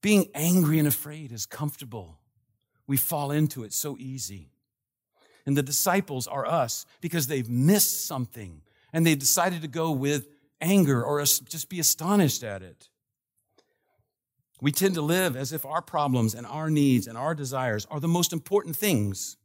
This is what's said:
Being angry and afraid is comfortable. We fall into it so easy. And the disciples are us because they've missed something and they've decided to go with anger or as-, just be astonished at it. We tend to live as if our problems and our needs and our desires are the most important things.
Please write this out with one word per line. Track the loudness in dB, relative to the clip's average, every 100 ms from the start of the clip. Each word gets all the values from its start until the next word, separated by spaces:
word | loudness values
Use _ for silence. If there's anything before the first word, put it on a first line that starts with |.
Being | 6 4 4
angry | -2 2 4 6 4
and | 4
afraid | 0 -6 -12 -14
is | -12 -12
comfortable. | -6 -6 -6 -14 -14 -14 -20 _ _ _ _ _ _ -4
We | -2
fall | 0 -2 -2
into | 2 0 0
it | -8
so | -6 -6 -8
easy. | -12 -10 -12 -12 -18 _ _ _ _ _ _ _ _ _ -4
And | -2
the |
disciples | -2 -2 0 0 -2 -8 -8
are | -6
us | -2 -2 -2 -4 -12 _
because | -6 -4 -2
they've | -4 -2
missed | 2 4 6 4 -2
something | -6 -6 -8 -10 -14 -16 _ _ _
and | 2 4
they've | 4
decided | 2 2 2 -2
to | -8
go | -4 -2
with | 0 0 -2 -4 _ _ _
anger | 2 6 6 4
or | 2 0
as-, | 2 0
just | -2 -12 -8
be | 0
astonished | 0 0 2 4 4 2
at | -6 -10
it. | -14 -20 _ _ _ _ _ _ _ _ _ _ _ _ _ _ _ _ _ _
We | -2
tend | 2 0 0
to |
live | 0 2 0
as | -2 -6
if | -8
our | -6 -6
problems | -4 -2 2 2 2
and | -2 -10
our | -6 0
needs | 2 4 4 0
and | -6
our | -4
desires | -4 -4 -4 -2 -2 -4
are | -6
the | 0
most | 2 0
important | -2 0 0 0 -2
things. | 2 2 2 -4 -10 -14